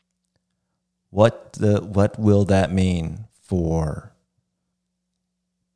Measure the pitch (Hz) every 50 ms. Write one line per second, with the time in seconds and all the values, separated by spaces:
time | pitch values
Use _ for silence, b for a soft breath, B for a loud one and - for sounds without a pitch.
0 | _ _ _ _ _ _ _ _ _ _ _ _ _ _ _ _ _ _ _ _
1 | _ _ - 95 107 117 - - - - - - 104 104 104 101 82 98 98 98
2 | 101 107 - - 110 104 101 101 101 87 95 95 95 87 92 95 92 92 90 85
3 | 80 80 80 - 110 - _ _ _ - 98 90 82 80 82 82 80 78 - -
4 | - - _ _ _ _ _ _ _ _ _ _ _ _ _ _ _ _ _ _
5 | _ _ _ _ _ _ _ _ _ _ _ _ _ _ _